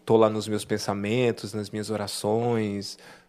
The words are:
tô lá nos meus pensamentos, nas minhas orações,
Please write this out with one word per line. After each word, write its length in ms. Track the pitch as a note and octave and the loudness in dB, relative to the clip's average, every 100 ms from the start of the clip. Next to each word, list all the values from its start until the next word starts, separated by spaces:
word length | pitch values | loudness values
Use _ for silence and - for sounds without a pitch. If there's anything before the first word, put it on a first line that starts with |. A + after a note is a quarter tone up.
tô 120 | - A2+ | 2 6
lá 120 | G#2+ | 6
nos 160 | G#2+ G#2 | 4 -2
meus 180 | G#2+ | -4
pensamentos, 880 | - G#2+ - G2+ G2+ A#2+ B2 A2+ G#2 | -2 -4 -2 -4 0 2 2 0 -6
nas 160 | G#2+ G2 | -6 -6
minhas 200 | G#2+ G2+ | -6 -4
orações, 1080 | G#2+ G2+ - G#2 A2 A#2+ A#2 G#2 G2+ G2 - - - | -4 -4 -4 0 2 2 0 0 -4 -8 -12 -18 -20